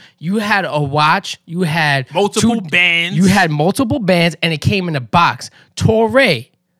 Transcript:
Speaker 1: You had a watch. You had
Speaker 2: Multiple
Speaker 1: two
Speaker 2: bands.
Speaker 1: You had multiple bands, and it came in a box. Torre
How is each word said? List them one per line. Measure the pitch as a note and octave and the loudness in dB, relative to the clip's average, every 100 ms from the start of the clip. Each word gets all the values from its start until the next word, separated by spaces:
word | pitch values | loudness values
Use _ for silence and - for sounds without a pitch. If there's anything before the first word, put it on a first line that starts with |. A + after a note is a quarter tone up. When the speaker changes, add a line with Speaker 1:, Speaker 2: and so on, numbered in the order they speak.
| - - | -20 -12
Speaker 1:
You | D#3 G#3+ | -6 -4
had | G#3 G3+ D#3 | 0 -2 -2
a | D3+ | -2
watch. | C#3+ D3 D3+ F#3 - - - | -2 2 2 2 -2 -14 -10
You | E3+ | -4
had | F3 E3 D3+ C#3 B2+ | -2 0 0 0 -2
Speaker 2:
Multiple | E3+ G3+ - A3+ A#3 | -2 -2 0 0 0
Speaker 1:
two | E3+ | -2
Speaker 2:
bands. | F3 F3 E3+ F3 E3 | 0 2 0 -2 0
Speaker 1:
You | F#3 | 4
had | G3 E3+ | 4 2
multiple | D3 E3 G3 A#3 C#4+ | 0 0 0 -2 -2
bands, | F#3 F3 E3+ D#3 | 0 2 2 0
and | E3+ | -4
it | D#3 | -2
came | - G3+ F3 | -2 -2 -2
in | C#3+ | -6
a | |
box. | A#2+ F3 D#3 A2+ - _ _ - | -2 0 0 -2 -12 _ _ -2
Torre | - A3 A3+ B3 B3+ A#2+ - _ _ | 0 2 2 2 2 0 -6 _ _